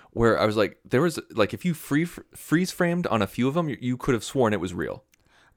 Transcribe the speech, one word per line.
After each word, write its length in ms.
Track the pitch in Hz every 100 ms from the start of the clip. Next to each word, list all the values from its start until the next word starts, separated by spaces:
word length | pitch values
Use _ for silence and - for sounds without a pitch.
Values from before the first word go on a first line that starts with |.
| -
where 280 | - 113 87
I 60 | 107
was 100 | 107
like, 240 | 98 - -
there 160 | 123
was, 180 | 170 - -
like, 220 | 104 101
if 120 | 107 180
you 80 |
free, 320 | 156 - 143 170
freeze 680 | - - - - 160 180
framed 340 | - 175 175 175
on 140 | 110
a 60 | 98
few 200 | - 127
of 60 | 156
them, 120 | 160
you, 100 | 120
you 160 | 123 127
could 160 | -
have 100 | 117
sworn 300 | - 139 117
it 80 | 104
was 120 | 92
real. 300 | 90 65 50 _ _ _ _ _